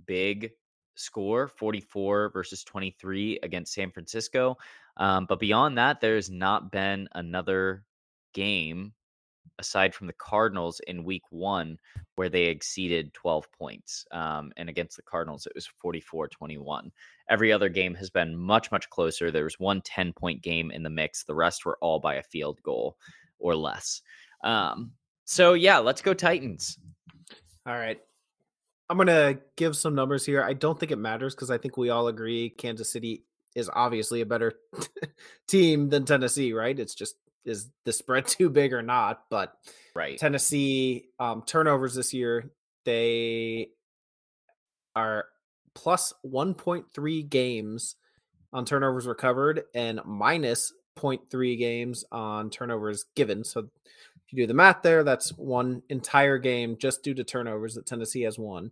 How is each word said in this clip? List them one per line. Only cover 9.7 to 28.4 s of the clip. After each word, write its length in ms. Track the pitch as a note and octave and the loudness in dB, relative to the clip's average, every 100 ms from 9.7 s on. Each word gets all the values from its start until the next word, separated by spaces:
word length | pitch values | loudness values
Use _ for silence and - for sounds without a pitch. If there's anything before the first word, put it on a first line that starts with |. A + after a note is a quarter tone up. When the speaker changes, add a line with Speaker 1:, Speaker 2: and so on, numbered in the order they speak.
| G2 F#2+ | 0 0
Speaker 1:
from 140 | - F2+ | 0 -10
the 40 | |
Cardinals 640 | - - G#2 A2 F#2+ E2+ - - | -12 -4 0 0 -2 -6 -8 -12
in 160 | F2+ | -10
week 180 | E2 F#2 - | -8 -10 -10
one 480 | E2 F#2+ G2 D#2+ E2 _ - - - | -8 -4 -4 -4 -10 _ -20 -12 -6
where 120 | F#2 | 0
they 160 | F2+ | 2
exceeded 680 | E2+ D#2 - - F2+ E2+ D2 | 2 0 -6 -6 -2 -2 -4
twelve 380 | - F2 D#2 - | -6 -2 -2 -4
points. 520 | - C#2+ G1+ - - - | -12 -16 -14 -16 -16 -12
Um, 400 | E2+ E2 D2+ D2 - | -8 -6 -6 -8 -12
and 120 | E2+ | -8
against 280 | D#2 E2 - | -6 -6 -10
the 60 | |
Cardinals, 440 | - E2+ D#2+ D2 - | -8 -6 -6 -10 -12
it 60 | |
was 120 | - - | -14 -16
forty-four 600 | _ F2 E2 - D#2+ D2 | _ -8 -8 -8 -8 -8
twenty-one. 640 | - D2+ D2+ C#2+ D2 - - - _ - | -10 -14 -12 -10 -10 -10 -20 -20 _ 0
Every 240 | G#2+ A2 | 2 4
other 160 | G#2 G2 | 4 2
game 240 | F2+ F#2 | 2 -2
has 160 | F2+ F#2+ | -4 -4
been 260 | F2+ E2 E2 | -2 -2 -4
much, 340 | F#2 A2 - | 2 2 2
much 180 | G2+ - | -4 -4
closer. 400 | - E2 - E2+ | -2 -2 0 -2
There 140 | D#2 | 0
was 140 | D#2 - | -2 -2
one 220 | F#2+ F#2+ | -2 -2
ten-point 600 | - - F2+ - F2+ C#2+ | -4 -4 -4 -4 -6 -6
game 280 | F2 E2 E2 | -4 -4 -4
in 120 | - | -8
the 80 | D#2+ | -6
mix. 340 | D#2 D#2 - | -4 -4 -6
The 100 | - | -6
rest 300 | D2+ E2+ - | 0 2 0
were 140 | F2 - | -6 -4
all 180 | E2 D#2 | -2 0
by 180 | D2+ C#2 | -2 -4
a 60 | |
field 400 | - D#2+ D2 C#2+ | -6 -6 -6 -6
goal 340 | - A#1+ B1 - - - _ _ | -6 -4 -6 -8 -20 -20 _ _
or 180 | F2 D#2+ | -2 -2
less. 460 | D2+ - - - - - - _ | -2 -6 -10 -10 -14 -20 -20 _
Um, 480 | A2 A2+ E2+ A1+ A#2 - _ _ | 0 0 0 -4 -12 -16 _ _
so, 300 | - - F3 | -2 6 8
yeah, 240 | F3+ F3+ E3+ | 10 8 8
let's 240 | A#2 C#3 | 6 2
go 100 | G3 | 2
Titans. 640 | F#3 F3 F3 C3 D#2+ - - - - _ - - - _ _ B2 | 4 4 2 -2 -8 -10 -12 -18 -20 _ -20 -20 -20 _ _ -8
Speaker 2:
All 60 | |
right. 260 | A#2+ A2+ A2 _ _ _ _ | -6 -4 -8 _ _ _ _